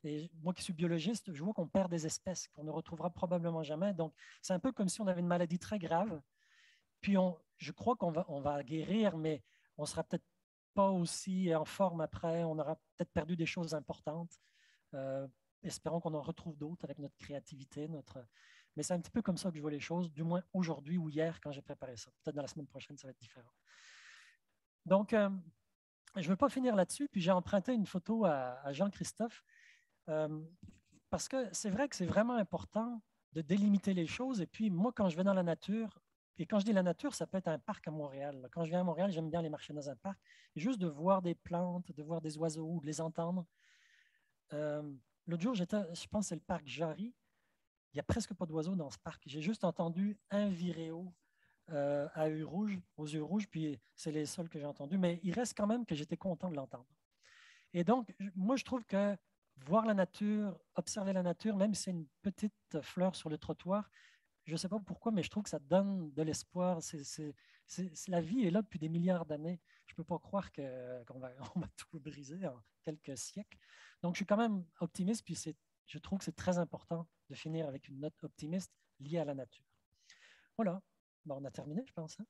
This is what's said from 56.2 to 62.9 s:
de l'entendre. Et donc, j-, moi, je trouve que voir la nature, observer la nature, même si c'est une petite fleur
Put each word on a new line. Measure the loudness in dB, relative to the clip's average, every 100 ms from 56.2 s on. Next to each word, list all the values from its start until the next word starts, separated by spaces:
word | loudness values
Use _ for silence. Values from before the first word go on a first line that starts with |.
| -2 -2 -2
de | -4
l'entendre. | -6 -12 -16 _ _ _ -20 -20 -20 -20 _
Et | 0
donc, | 6 4 4 -6
j-, | -6
moi, | 0 2 2
je |
trouve | 2 -4
que | 0 2 2 0 _ _ _ -18
voir | 4 4 6
la |
nature, | 4 4 2 0 2 0 -4 _ -4
observer | -2 -2 0
la | 2
nature, | 2 0 0 4
même | 4
si | 4
c'est | -2
une | -4 -6 _
petite | -4 0 -4 _ _ -6
fleur | -4